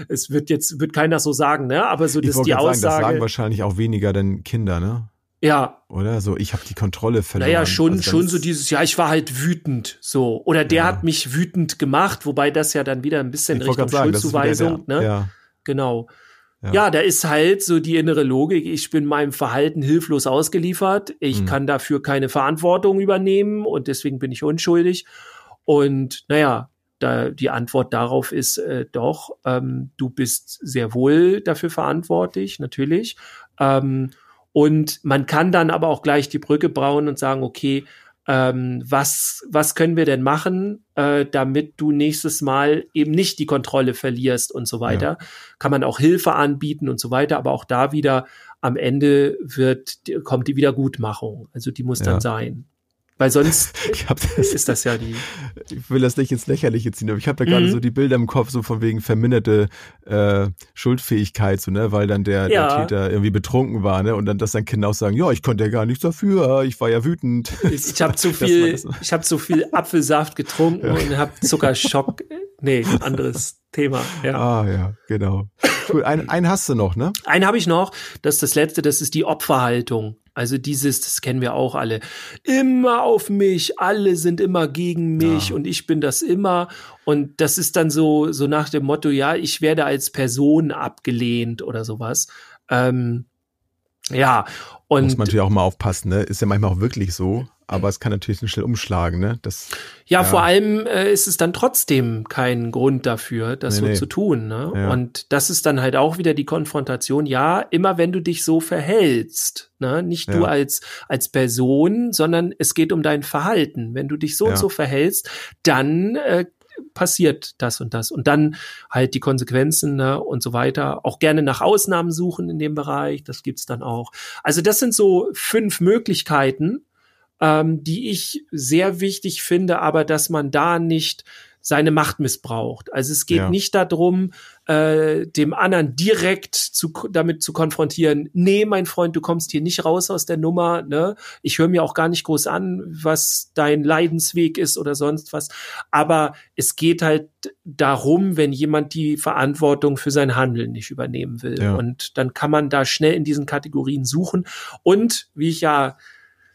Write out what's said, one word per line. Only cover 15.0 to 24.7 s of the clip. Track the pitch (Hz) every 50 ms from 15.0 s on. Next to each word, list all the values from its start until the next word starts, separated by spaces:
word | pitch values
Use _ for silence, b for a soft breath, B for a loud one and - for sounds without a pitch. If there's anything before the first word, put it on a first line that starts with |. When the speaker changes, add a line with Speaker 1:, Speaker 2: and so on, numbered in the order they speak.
| 113
Speaker 2:
ja. | 107 104 101 98 95 B B B B B _ _
Speaker 1:
Genau. | - 139 135 135 127 120 117 117 b b b b b b b b b b b -
Speaker 2:
Ja. | 101 98
Speaker 1:
Ja, | 196 208 196
da | 165 151
ist | 165 196 156 - -
halt | 160 147 151 156 175 196 196 -
so | - 170 160
die | 156 160 165 165
innere | 156 165 156 151 147
Logik, | 131 127 131 143 156 190 170 156
„Ich | - 165 143 - -
bin | - 156 147
meinem | 147 147 147 147 143 135
Verhalten | - 147 123 117 135 147 156 156 170
hilflos | 139 135 151 165 165 - 151 143 - 135
ausgeliefert, | 131 143 156 - - 185 165 180 185 - 196 190 190 208 202 - - -
ich | 156 143 131 104
Speaker 2:
Mhm. | 98
Speaker 1:
kann | 92 131 139 139 139
dafür | 143 131 - - 151 139
keine | 143 - 139 139 135 131
Verantwortung | - 147 131 139 160 156 160 175 175 185 185 196 196 196
übernehmen | 196 196 196 190 190 190 190 196 202 208 208 214 208
und | 220 - 151 131 -
deswegen | 135 - - 147 135 131
bin | 135 131
ich | 127 - 151
unschuldig.“ | 151 156 165 - 180